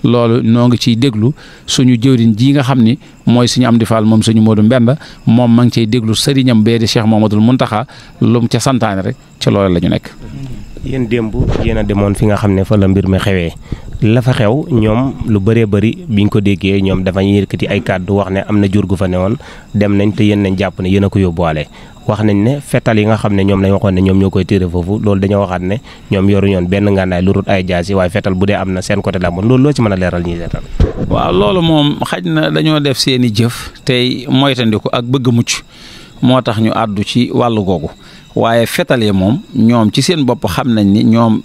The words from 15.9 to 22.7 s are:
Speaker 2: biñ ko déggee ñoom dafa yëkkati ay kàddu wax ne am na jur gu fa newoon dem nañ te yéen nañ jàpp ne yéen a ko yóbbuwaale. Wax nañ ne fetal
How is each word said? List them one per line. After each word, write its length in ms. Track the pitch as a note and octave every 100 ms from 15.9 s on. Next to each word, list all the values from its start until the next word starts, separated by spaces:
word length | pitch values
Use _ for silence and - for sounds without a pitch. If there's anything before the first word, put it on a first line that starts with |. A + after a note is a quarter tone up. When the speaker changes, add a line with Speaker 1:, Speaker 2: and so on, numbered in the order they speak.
| F#3 F3
Speaker 2:
biñ 200 | G#2 G2+
ko 120 | A2
déggee 400 | G2+ F#2+ F#2+ G2
ñoom 220 | F#2+ F#2+
dafa 180 | F#2 F#2
yëkkati 440 | G2 G2+ G2 F2+ -
ay 120 | G2+
kàddu 320 | - F#2+ F#2 G2+
wax 120 | F#2+
ne 100 | F#2+ F#2+
am 100 | G#2
na 80 | G2+
jur 140 | G2+ F#2+
gu 100 | F#2
fa 100 | F#2+
newoon 300 | F2+ F#2 B2+ - - -
dem 220 | G#2 G2+ G2+
nañ 160 | G#2
te 120 | F#2+
yéen 180 | G#2 G2+
nañ 140 | G2 F#2+
jàpp 220 | F#2+ -
ne 80 | F#2
yéen 160 | G2
a 40 | G2
ko 100 | G2+
yóbbuwaale. 460 | F#2+ E2+ E2+ D#2 D2 - - - -
Wax 160 | G#2+ G#2+
nañ 160 | G2+
ne 180 | G#2+ C#3+
fetal 380 | -